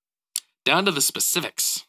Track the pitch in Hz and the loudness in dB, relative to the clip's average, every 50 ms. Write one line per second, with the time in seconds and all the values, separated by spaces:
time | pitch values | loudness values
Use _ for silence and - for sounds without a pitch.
0 | _ _ _ _ _ _ - - - _ _ _ - 127 147 180 190 202 160 139 | _ _ _ _ _ _ -10 -10 -10 _ _ _ 0 2 2 4 4 2 2 2
1 | 123 - - - - - - 175 143 107 - - - - - - - | 0 0 0 -2 -2 0 0 -2 -2 -4 -4 -4 -4 -2 -4 -6 -8